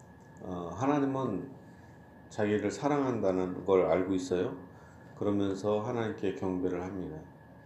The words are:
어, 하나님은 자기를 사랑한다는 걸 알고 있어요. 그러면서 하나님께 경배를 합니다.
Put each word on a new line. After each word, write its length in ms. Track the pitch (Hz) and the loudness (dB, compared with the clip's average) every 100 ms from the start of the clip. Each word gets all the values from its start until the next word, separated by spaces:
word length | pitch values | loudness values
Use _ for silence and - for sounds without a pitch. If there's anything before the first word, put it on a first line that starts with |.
| - - - - | -20 -20 -20 -16
어, 300 | - 90 85 | -10 -8 -8
하나님은 760 | 92 135 147 135 131 127 92 - - - - - - - - - | -2 0 2 2 0 -2 -4 -6 -12 -20 -20 -20 -20 -20 -20 -16
자기를 400 | - 104 104 104 | -2 2 2 0
사랑한다는 920 | - 143 143 135 113 98 92 92 92 - | 0 0 2 0 2 2 2 0 -2 4
걸 160 | 95 82 | 6 6
알고 280 | 87 92 | 4 4
있어요. 420 | 95 - 90 92 - - - - - - - | 0 0 0 0 -4 -12 -18 -20 -20 -20 -4
그러면서 600 | 104 101 98 95 104 107 | 0 2 0 0 0 0
하나님께 540 | 113 123 110 98 98 | 0 -2 -2 -2 -2
경배를 480 | - 95 92 90 87 | -2 -2 0 0 -2
합니다. 360 | 92 98 87 156 - - - - | -4 -6 -8 -10 -14 -18 -20 -20